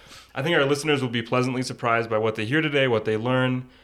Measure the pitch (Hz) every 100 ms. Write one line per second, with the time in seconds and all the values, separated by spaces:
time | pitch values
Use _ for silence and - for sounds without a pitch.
0 | - - - - 147 170 139 143 151 143
1 | 123 117 117 127 127 127 127 120 120 117
2 | 113 107 110 110 107 151 156 143 131 110
3 | 110 110 117 127 127 127 127 -